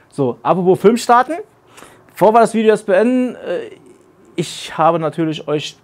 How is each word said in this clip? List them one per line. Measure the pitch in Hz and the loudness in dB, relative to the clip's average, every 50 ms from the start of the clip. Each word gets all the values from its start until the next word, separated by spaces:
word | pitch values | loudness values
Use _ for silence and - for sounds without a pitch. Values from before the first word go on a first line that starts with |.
| _ _ | _ _
So, | _ - 139 123 113 - - | _ -4 -2 -2 -2 -4 -2
apropos | 143 170 180 180 185 185 - | -2 0 0 2 2 2 4
Film | - 196 233 233 | 4 2 2 2
starten, | - - 240 240 262 269 311 349 427 _ _ _ _ _ _ - - - - _ _ _ | 0 2 2 2 2 0 -4 -12 -12 _ _ _ _ _ _ -20 -20 -20 -20 _ _ _
bevor | - - 175 208 214 | -4 2 2 4 4
wir | 233 | 4
das | 226 214 - | 4 2 2
Video | 220 220 214 | 0 2 2
jetzt | 214 208 - | 2 0 0
beenden, | - 190 185 220 247 254 254 247 247 - | 0 0 2 2 2 0 0 -2 -4 -6
äh, | 85 85 - 175 170 - - - - - - - _ _ _ _ _ _ _ - | -10 -10 -8 -8 -8 -8 -12 -16 -20 -20 -20 -20 _ _ _ _ _ _ _ -8
ich | - 165 - - - - - - - | -8 -8 -8 -8 -14 -14 -12 -4 0
habe | 160 165 165 170 | 2 2 2 0
natürlich | 165 151 143 - 165 160 151 156 - - | -2 -4 -4 -4 -4 -4 -4 -6 -6 -4
euch | 147 151 147 - - _ | -4 -4 -6 -8 -16 _